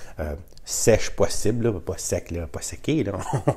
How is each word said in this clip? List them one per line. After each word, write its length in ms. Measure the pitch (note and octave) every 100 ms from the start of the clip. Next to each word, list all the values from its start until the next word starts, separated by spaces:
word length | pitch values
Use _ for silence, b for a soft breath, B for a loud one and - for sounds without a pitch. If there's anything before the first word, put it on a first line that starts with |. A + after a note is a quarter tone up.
| B -
euh, 160 | D#2 D2+ - - -
sèche 440 | - - G#2+ -
possible, 540 | - G2 - G2+ A#2+ A2+
là, 140 | F#2+
pas 180 | - G2
sec, 340 | - F#2 -
là, 160 | E2+ D#2
pas 140 | -
séqué, 420 | - - - D#3
là. 100 | G2+ F#2+ -
<laughs> 140 | B2+ A#2+